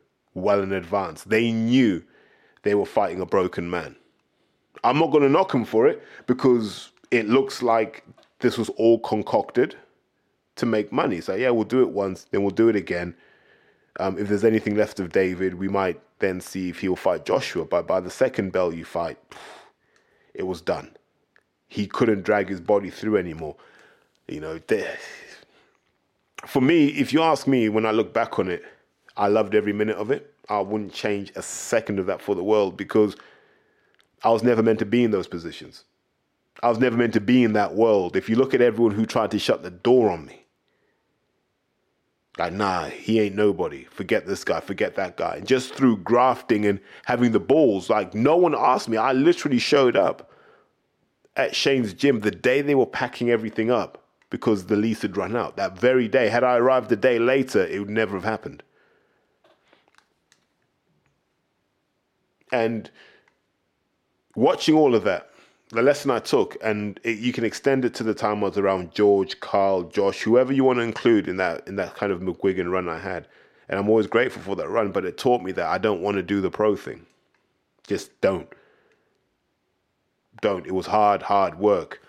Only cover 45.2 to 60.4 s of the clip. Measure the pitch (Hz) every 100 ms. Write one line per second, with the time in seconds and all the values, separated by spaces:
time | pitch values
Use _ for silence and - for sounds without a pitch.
45.2 | 85 78 104 131 127 - 131 107 87 120
46.2 | 127 120 - 107 104 101 - - - 120
47.2 | 120 110 - 151 139 98 90 107 90 107
48.2 | 131 175 175 123 156 - - 110 123 131
49.2 | 156 175 147 123 - 143 127 98 92 -
50.2 | - _ _ _ _ _ _ _ _ _
51.2 | _ - 127 - 139 135 107 87 143 117
52.2 | 107 90 127 139 143 135 117 - 123 -
53.2 | 120 117 110 110 110 117 - - _ _
54.2 | _ - - 98 92 104 113 107 104 95
55.2 | 90 117 - - 95 92 123 131 113 131
56.2 | 110 120 123 123 127 127 107 107 127 117
57.2 | 120 135 127 104 87 98 101 110 104 95
58.2 | 104 110 - - _ _ _ _ _ _
59.2 | _ _ _ _ _ _ _ _ _ _
60.2 | _ _